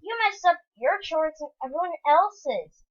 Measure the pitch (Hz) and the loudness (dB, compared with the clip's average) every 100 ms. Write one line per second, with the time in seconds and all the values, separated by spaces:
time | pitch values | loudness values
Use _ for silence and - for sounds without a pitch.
0 | 311 466 427 403 359 349 _ _ 240 392 | -8 -2 -2 0 2 2 _ _ 0 0
1 | 403 330 311 311 294 _ 269 277 359 330 | -2 -2 -2 -4 -16 _ -10 -6 -6 -4
2 | - 302 403 403 302 220 156 _ _ | 2 4 4 0 -6 -6 -6 _ _